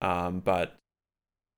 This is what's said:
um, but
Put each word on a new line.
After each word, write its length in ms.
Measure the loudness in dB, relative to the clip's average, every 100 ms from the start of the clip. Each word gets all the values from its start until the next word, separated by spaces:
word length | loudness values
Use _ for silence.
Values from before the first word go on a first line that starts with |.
um, 380 | -2 0 -2 -2
but 360 | 0 0 0 -6 _ _ _ _ _ _ _